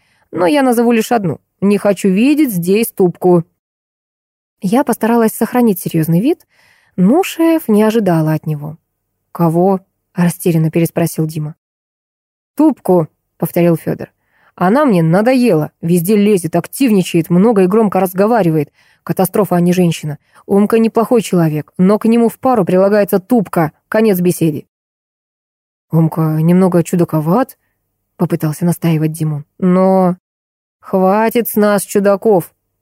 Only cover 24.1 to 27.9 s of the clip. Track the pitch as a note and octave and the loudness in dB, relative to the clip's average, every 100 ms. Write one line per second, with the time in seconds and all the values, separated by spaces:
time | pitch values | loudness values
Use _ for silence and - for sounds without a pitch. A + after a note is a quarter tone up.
24.1 | F3+ F3 - E3 C#3+ - _ _ _ _ | 0 0 0 -2 -4 -10 _ _ _ _
25.1 | _ _ _ _ _ _ _ _ D#3+ D#3+ | _ _ _ _ _ _ _ _ 0 0
26.1 | - D#3+ D#3 E3 F3+ F#3 F3+ - F3+ E3+ | 0 -2 0 2 2 2 0 0 -2 -2
27.1 | D#3 D3+ G3+ C4 - _ _ _ | -2 0 0 -2 -8 _ _ _